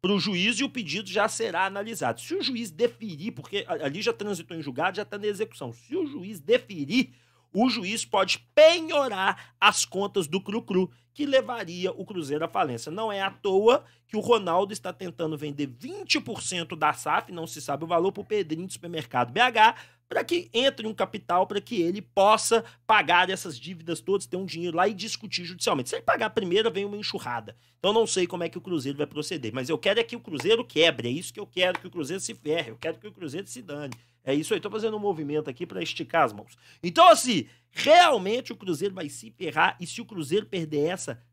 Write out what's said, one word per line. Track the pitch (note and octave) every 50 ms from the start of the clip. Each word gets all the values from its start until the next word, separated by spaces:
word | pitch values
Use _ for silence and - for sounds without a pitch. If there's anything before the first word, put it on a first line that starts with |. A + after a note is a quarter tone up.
pro | - F#3 G#3 G3
juiz | D3 G3+ G3 F3 F#3 A3 A#3+ G3
e | C#4
o | C4+
pedido | - B3+ G#3 D3 C#3+ G3+ G#3
já | F#3+ F3+ G#3 G3+
será | A3 - - A3+ G#3+ E3+ E3+ F#3+
analisado. | G3 G3 G3+ G3+ A3+ A3+ - D3 A#2+ A2+ -
Se | - - D#4
o | G4
juiz | D#4 C4 C4 A3+ A#3+ G3
deferir, | D#3 D3+ A#3 A#3 A#3+ - A3+ G#3+ E3 C#3 E3+ A3+ A#3+
porque | - C#3+ - - G3+ -
a-, | - E3+ D3 D3+
ali | C#3 C#3+ F#3+
já | G3+ A#3
transitou | A3+ A#3 G#3 G#3 G3+ - A3+ _ F3+
em | E3 D3
julgado, | C#3+ B2 B2+ D#3+ F#3+ F#3+
já | G3+ G#3
tá | - G3+ G#3
na | G3+
execução. | G#3 G#3 F3+ A3 G#3 - - C#3+ A#2+
Se | A#2 - _ _ B3+
o | F#4+ E4
juiz | C#4+ C4+ - F3 G3 A3 E3+
deferir, | C#3 - A#3 B3+ - - G3+ D#3+ C#3+ C3+ G#3 B3+ - - - _ _ _ _ _ _ _ -
o | F#3+ A#3+ C4
juiz | A3 A#3 F3 F3+ A3 A3+ -
pode | - - G3 F#3+ F#3 - - _ _ _
penhorar | - D#4 D#4+ E4+ E4+ D#4+ D#4 D#4+ D4 C#4 B3+ G#3 F#3 F#3+ G3+ F#3 - - - _ _
as | F#3+ G#3 G3+ - -
contas | - - F#3 G3 G3+ - G3+ F3
do | C#3+ D#3 G3
Cru-Cru, | - - G3+ A#3 A#3 - G3 F3+ F#3 E3+ _ _ _ _ _
que | - D4
levaria | C#4 C4+ C4 - - B3 - - E3 F3 F3+ F3+ F#3+
o | - - F3
Cruzeiro | - - F3+ D#3 C3+ C#3+ D3+ D#3+
à |
falência. | E3+ - F#3+ F3 D3 A#2+ A2+ - -
Não | D#3+ G#3 A3+ A3
é | G3+ G3
à | G3 G3
toa | G3 - - G3+ F#3+ F#3+ G#3 A3+ B3+ D4+ - _ _ _ _
que | _ -
o | G#3+
Ronaldo | G3+ - A#3 A3 G3+ E3+ E3 F3+ G3+ G3 G#3+
está | - - F#3
tentando | F3+ _ F#3+ F3+ D#3+ - E3+ D#3 D#3
vender | C#3+ D3 D3 C#3+ C#3+ D3
vinte | C3 A#2+ A#2+ E3 C4+ F4+ G#4+ F#4+ - - D4+
por | - - G#3+ -
cento | - - F#3 F3 E3 - F3+
da | D#3 D3+ D3+ D3+
saf, | - - D3+ D3+ G#3 - -
não | F#3 E3+ D#3+
se | D#3+ - D3+
sabe | C3+ - C#3+ C#3+ E3
o |
valor, | E3 F3 E3+ F3 G3
pro | F#3+ G3+ G3
Pedrinho | _ G#3+ G#3 F#3+ D3+ D#3 D#3+ F3+
do | F#3 -
Supermercado | - - F3 F3 D#3+ C#3 - - B2 A#2+ A#2
B | A#2+ G3+
H, | A#3+ B3+ A3+ A3 A3 A3+ A#3 - - - _ _ _ _
pra | - - -
que | - E4+ F4 F4 - -
entre | A#3 B3+ C#4 C4+ - A3
um | A3 G#3+
capital, | - F#3+ F#3 - G#3 - - E3+ F3+ F#3+
pra | G#3 G#3 G3+
que | G3 - A#3+ G3+
ele | E3 E3+ F#3 G#3
possa | - _ _ D4 - G#3 A3 A3 - - A#3 A3+ A3 - - _ _
pagar | - A3 G#3 F3 C#3+ F3 F3 F#3 F3+
essas | F#3 F#3+ - F#3 C#3+ A#2+
dívidas | B2 D#3+ F#3+ E3 E3 E3 E3 -
todas, | - - G3 F#3+ -
ter | - -
um | F#3 G3
dinheiro | E3+ D#3 E3 E3+ F3+ D#3+
lá | E3 F#3
e | G#3+ A3+
discutir | F3+ G3 A3+ - - - G3 - - F3
judicialmente. | E3 F3+ E3+ - A3+ F3+ C3+ B2 -
Se | -
ele | - -
pagar | - - - A3+
a | G#3+
primeira, | - A#3 G3 F3 F3 G#3 A3 A3+
vem | E3+ F#3+ G3+
uma | G3+ G3+
enxurrada. | G#3 G#3+ - - G3+ - B2+ A#2+ A#2 G#2+ A2 - _ _ _ _ _
Então | - F#3+ G#3+
não | A3+ A3+
sei | A3 - F#3+ F3+
como | F3 - F3 E3+
é | E3
que | -
o | F#3
Cruzeiro | - F#3+ F3+ D#3 B2+ C#3 C#3+
vai | C#3+ D3
proceder, | - - D3 D3 - F#3 D3+ B2 A2 G#2+
mas | C3+ B2+ B2+
eu | D#3+
quero | - - F#3+ G#3 A3+
é | A3+
que | A#3 A#3+
o | A#3
Cruzeiro | - - E3 C3 A#2+ F3+ A3+ A3+ -
quebre, | - - D3 E3 E3 C#3+ A#2+ A#2
é | A#2+
isso | B2 E3 F3+ - -
que | -
eu | G3+
quero, | - _ F3+ F#3 F#3 F#3 -
que | -
o | F#3
Cruzeiro | D#3 F3 D3 C3 F3 F#3+
se | - - -
ferre, | - _ D3 D3+ E3+ D3+ A#2
eu | A2+
quero | A#2+ - D#3+ D#3+
que | D#3+ -
o | G#3
Cruzeiro | F3+ - F3 D3 B2 F3 G3+
se | - - B3+
dane. | A3+ F3 C#3+ D3 D3 C3+ A#2+ - _ _ _ _ _
É | C3+ C#3
isso | D3 D#3+ - A3+
aí, | F3
tô | - G#3
fazendo | G3+ A3 A3 A3+ G#3+
um | G#3+
movimento | G3+ G3+ F#3 D#3 D#3 C#3+ D3 D3+ D3+ D3
aqui | B2+ - F3
pra | - F#3 F#3
esticar | E3+ - - - D#3+ - - E3 D3
as | A#2+
mãos. | G#2 G2+ - _ - _ _ - - _
Então, | - F3+ E3 - F4 F4+
assim, | D#4+ - - B3+ A3 D#3 A2+ - _ _ _ _
realmente | _ - - C4+ D#4 F4 F4 E4 C#4+ G#3 F3+ G3 A3 B3 - - A#3+
o |
Cruzeiro | - G3+ F#3 E3 C#3+ F3+ G3+ F#3+
vai | F#3+ E3+ C#3+
se | B2 - - A3+
ferrar, | _ _ F#3 D#3+ C3 D3+ E3+ F#3+ - -
e | F3
se | D#3 - -
o | A#3+
Cruzeiro | - G#3+ F3+ D3+ B2+ D#3+ G#3 G#3+
perder | - - F#3 E3 D3+ D3+ C#3+ D3
essa | E3 F#3 F#3+ - - B2 A#2 _ _